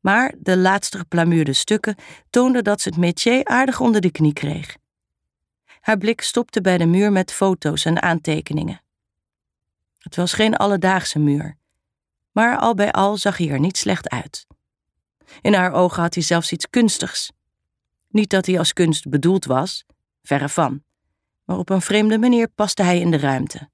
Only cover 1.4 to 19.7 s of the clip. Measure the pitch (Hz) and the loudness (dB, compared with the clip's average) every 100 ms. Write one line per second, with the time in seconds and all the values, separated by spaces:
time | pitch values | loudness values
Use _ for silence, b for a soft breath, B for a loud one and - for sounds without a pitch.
1.4 | 151 135 - 214 - 208 B B B 240 | 2 -2 0 -2 -2 -8 B B B 2
2.4 | 254 247 208 208 - 165 175 175 233 254 | 2 2 0 -2 -2 0 -2 0 0 0
3.4 | 339 240 262 247 247 208 185 - 151 147 | 2 0 0 0 2 2 0 2 0 0
4.4 | 143 160 151 - _ _ _ _ _ _ | -6 -8 -12 -18 _ _ _ _ _ _
5.4 | _ _ _ b - 214 208 233 - - | _ _ _ b -2 0 0 -2 -2 -2
6.4 | 240 - 185 180 165 175 208 196 185 - | -2 -2 0 2 4 4 4 2 0 0
7.4 | 196 185 156 143 - 165 - 165 151 156 | 0 0 -2 -2 -2 0 0 -2 -2 -4
8.4 | - 151 160 180 _ _ _ _ _ _ | -4 -6 -6 -10 _ _ _ _ _ _
9.4 | _ _ _ _ _ _ - - 175 - | _ _ _ _ _ _ -12 -4 -4 0
10.4 | 220 220 202 196 185 190 - 156 147 143 | 0 2 0 2 2 0 -2 0 0 0
11.4 | 151 - _ _ _ _ _ _ _ - | -4 -14 _ _ _ _ _ _ _ 0
12.4 | 233 247 226 202 202 - 196 208 202 185 | 0 2 0 2 0 2 0 0 -2 -2
13.4 | 165 139 160 - - 185 - 123 - - | -2 0 0 -2 -4 -4 -4 -8 -10 -16
14.4 | - - _ _ _ _ _ _ B B | -20 -20 _ _ _ _ _ _ B B
15.4 | - 208 180 - 180 175 170 - 160 170 | 0 2 2 2 0 2 -2 -2 0 0
16.4 | 165 170 - - 233 - 160 - - _ | -2 -6 -2 2 2 0 -6 -6 -10 _
17.4 | _ _ _ _ _ _ _ 214 208 190 | _ _ _ _ _ _ _ -2 0 0
18.4 | 185 185 - - 170 151 - 143 160 185 | 0 0 0 0 0 0 -2 -2 2 0
19.4 | - 131 165 | 0 -2 -2